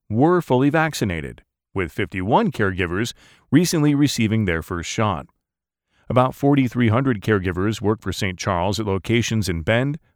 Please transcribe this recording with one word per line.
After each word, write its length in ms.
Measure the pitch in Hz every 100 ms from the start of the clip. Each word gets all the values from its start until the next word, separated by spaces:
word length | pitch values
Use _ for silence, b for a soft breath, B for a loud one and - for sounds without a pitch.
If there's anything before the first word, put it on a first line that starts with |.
| -
were 360 | 107 156 180
fully 260 | - 127 143
vaccinated, 720 | 160 156 - 104 82 67 58 _ _ _
with 180 | 98 85
fifty-one 600 | - 92 95 92 165 220
caregivers 640 | - 98 90 87 90 120 - b b b
recently 440 | 151 175 165 147 143
receiving 500 | 143 - 110 110 101
their 160 | 82
first 300 | - 90 82
shot. 340 | - 107 82 - _ _ _ _ _ _ _ -
About 220 | 120 127
forty-three 560 | - 139 143 127 123 117
hundred 320 | 113 135 107
caregivers 600 | 113 104 92 87 104 107
work 200 | 98 110
for 100 | 98
Saint 280 | - 98 90
Charles 400 | - 90 92 104
at 80 | 104
locations 600 | 95 - 117 110 113 98
in 140 | 82
Bend, 380 | 80 113 139 151 _